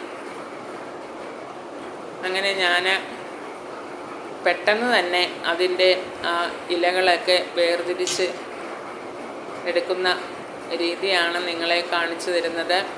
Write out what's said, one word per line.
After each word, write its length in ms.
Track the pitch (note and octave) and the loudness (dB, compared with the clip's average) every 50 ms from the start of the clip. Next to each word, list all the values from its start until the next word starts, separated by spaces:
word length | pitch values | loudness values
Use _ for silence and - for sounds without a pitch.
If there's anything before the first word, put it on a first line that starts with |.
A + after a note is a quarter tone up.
| - - - - - - - - - - - - - - - - - - - - - - - - - - - - - - - - - - - - - - - - - - - - F#3 | -8 -10 -10 -10 -10 -10 -10 -10 -10 -10 -12 -12 -12 -12 -12 -12 -12 -12 -12 -12 -12 -12 -12 -12 -12 -10 -10 -12 -12 -12 -12 -12 -12 -12 -12 -10 -10 -10 -10 -10 -12 -12 -10 -8 -6
അങ്ങനെ 260 | F#3 F#3 F#3+ G3 G3 G3 F#3+ F#3 | -4 -2 0 0 0 2 2 4
ഞാൻ 200 | F3 F3 F3+ F3+ F#3+ F#3+ F#3 - - - - - - - - - - - - - - - - - - - - - - - - - - - - - | 4 4 4 4 4 2 2 0 -4 -8 -10 -10 -10 -10 -10 -10 -12 -12 -12 -12 -10 -10 -10 -10 -10 -12 -12 -10 -12 -10 -10 -10 -10 -10 0 0
പെട്ടെന്ന് 540 | F#3 F3 - - G#3 G#3+ A3 A#3+ B3 A#3 G3+ | 2 2 4 4 4 4 4 4 4 4 4
തന്നെ 240 | F3 F3 F3 F3+ F3+ - - - - | 4 4 2 2 2 0 -2 -2 -2
അതിൻ്റെ 560 | D#3+ E3+ E3+ F3+ F#3 F3+ F#3 F#3 F#3 F3+ - - - - - - E3+ | -2 2 2 2 2 4 6 6 6 6 6 2 -4 -8 -4 -2 0
ആ 200 | E3+ E3+ F3 - - - - - | 2 2 0 0 -2 -6 -4 -2
ഇലകളൊക്കെ 760 | F3+ F3 F3 F3 F3+ F#3 F#3 F#3 F3 E3 - - F3+ F3 F3+ - - | 0 4 4 4 4 6 6 6 6 6 6 4 4 4 4 0 2
വേർതിരിച്ച് 720 | F3 E3+ E3+ E3+ E3+ E3+ E3+ F3+ F#3 F3+ F3+ - - F#3 F3 - - - - - - - - - - - - - - - - - - - - - - - - - - - | 2 4 4 4 2 0 -2 -2 0 0 -2 0 0 0 0 0 -4 -8 -10 -10 -10 -8 -8 -10 -10 -10 -10 -10 -10 -10 -10 -10 -10 -10 -10 -10 -10 -10 -10 -10 -6 -4
എടുക്കുന്ന 440 | F3+ E3+ F3 E3+ - F#3 F#3 F#3 F#3 F3 - - - - - - - - - - - E3+ E3+ | 0 2 2 2 2 0 2 2 2 2 0 -2 -6 -10 -10 -10 -10 -10 -10 -8 -6 -2 0
രീതിയാണ് 680 | E3+ E3+ E3+ E3+ F#3 G3 F#3+ F3 E3+ E3+ E3+ F3 F3+ F3 | 0 0 0 0 2 2 4 4 4 4 2 0 -2 -2
നിങ്ങളെ 360 | E3+ E3 E3+ E3+ E3+ F3 F3 F3 F3+ | -2 -2 2 2 4 2 2 2 2
കാണിച്ചു 380 | E3+ E3+ E3 E3+ E3 - F#3 | 0 2 0 -2 -2 -2 2
തരുന്നത്. 480 | F3 E3+ E3 E3 E3+ E3+ D#3+ D3+ F3 F#3+ G3 - - | 2 2 2 2 0 -2 2 2 2 2 2 0 -6